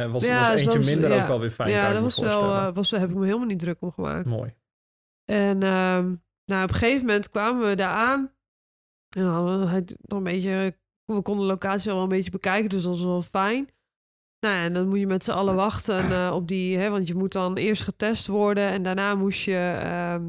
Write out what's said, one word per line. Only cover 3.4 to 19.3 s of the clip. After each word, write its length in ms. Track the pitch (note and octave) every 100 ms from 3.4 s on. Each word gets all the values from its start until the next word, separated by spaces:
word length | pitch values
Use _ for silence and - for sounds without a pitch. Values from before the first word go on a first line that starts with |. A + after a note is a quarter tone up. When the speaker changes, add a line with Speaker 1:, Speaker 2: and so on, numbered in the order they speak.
| B3
Speaker 2:
niet 120 | F#3+
druk 180 | E3+ E3
om 100 | F3+
gemaakt. 340 | - C#3+ D3+ E3
Speaker 1:
Mooi. 240 | A2 A#2 - _ _ _ _ _ _ -
Speaker 2:
En, 380 | G#3 G3+ G3
ehm, 520 | F#3+ F#3 F#3 F#3 F#3 F3 _ _ -
nou, 180 | F#3+
op 60 | F#3+
een 60 | -
gegeven 300 | A#3 C#4 B3
moment 240 | G#3 G3+
kwamen 380 | G#3+ G#3+ B3 G#3+
we 80 | G3
daar 200 | F#3 F#3
aan. 240 | A#3+ C4+ C4+ _ _ _ _ _ _ _ - F#3
En 60 |
dan 100 | F#3
hadden 260 | E3+ F3 F#3+
we 60 | F#3+
het 300 | F#3 F3+ -
nog 160 | - G3+
een 60 |
beetje, 540 | F#3 F#3 F#3+ F#3+ F#3+ - _ _ -
we 160 | G#3+
konden 240 | F#3+ G3+ G3
de 60 |
locatie 380 | F#3+ G3 G3 G3+
al 60 | F#3+
wel 80 |
een 60 | F#3+
beetje 220 | F#3+ F3+
bekijken, 380 | F3+ F#3+ G3 G#3+
dus 140 | F#3+
dat 80 | F3
was 120 | F3
wel 180 | F3+ F3+
fijn. 480 | E3+ F#3+ G3 B3 C#4 _ _ _ _ _ _ -
Nou 160 | A3 F#3+
ja, 80 |
en 100 | E3+
dan 140 | F3+ F#3+
moet 120 | G3
je 80 | G3
met 160 | F#3
z'n 80 | -
allen 240 | - G3 F#3
wachten, 560 | G3+ - - F#3+ F#3
eh, 200 | F#3 F3+
op 140 | E3+ E3+
die, 300 | F#3+ F#3 F#3
hè, 120 | G#3
want 180 | G#3 F3
je 80 | F3
moet 160 | F#3+
dan 240 | F#3+ F3+ F#3+
eerst 260 | A#3 G#3+
getest 440 | - - G#3 A3 -
worden 400 | G3+ G#3 G3+ G3+
en 160 | F#3+
daarna 320 | F#3 F#3+ G3+ G3+
moest 260 | G3